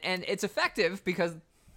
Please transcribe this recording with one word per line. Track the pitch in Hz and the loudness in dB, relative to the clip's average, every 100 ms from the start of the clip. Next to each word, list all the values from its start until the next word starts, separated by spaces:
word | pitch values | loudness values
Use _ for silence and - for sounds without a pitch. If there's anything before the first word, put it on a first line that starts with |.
| - | -2
and | 185 - | -2 -2
it's | 190 | -2
effective | 202 - 339 - 170 196 | 0 0 0 2 0 0
because | - 180 170 165 - _ - | -2 0 0 -2 -14 _ -20